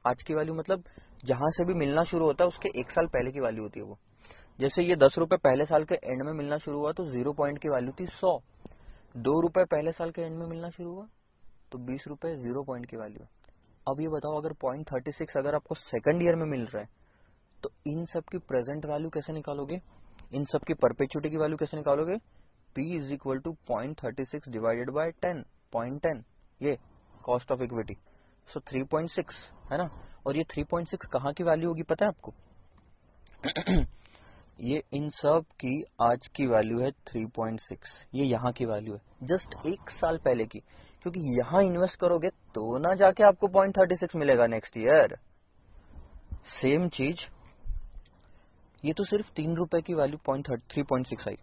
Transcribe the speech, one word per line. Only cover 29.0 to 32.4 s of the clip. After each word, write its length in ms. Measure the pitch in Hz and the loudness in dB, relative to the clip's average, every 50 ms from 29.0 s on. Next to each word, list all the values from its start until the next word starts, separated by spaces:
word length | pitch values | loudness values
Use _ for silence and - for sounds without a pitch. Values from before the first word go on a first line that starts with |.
| 165 165 | -2 -2
six 420 | - - 165 - - - - - - - - - | -4 -4 -6 -6 -8 -18 -20 -20 -20 -16 -10 -6
है 60 | - 165 | -4 -4
ना, 400 | 180 160 - - - - - - - | -4 -4 -8 -14 -18 -20 -16 -8 -4
और 100 | 131 139 | -2 -2
ये 80 | 156 160 | -2 -2
थ्री 200 | - - 147 143 | -4 -4 -6 -4
पॉइंट 240 | - - 170 170 - | -2 -2 -4 -4 -4
सिक्स 180 | - 180 - | -8 -10 -6
कहाँ 260 | - - 127 131 143 | -4 -4 -2 -2 -2
की 120 | 147 - 175 | -4 0 2
वैल्यू 240 | 165 156 160 165 175 | 2 2 2 2 -2
होगी, 140 | 165 160 | -2 -2
पता 220 | 160 - 160 - 208 | -2 -2 0 2 2
है 40 | 208 | 0
आपको? 260 | 180 _ - - - - | 0 _ -10 -18 -18 -18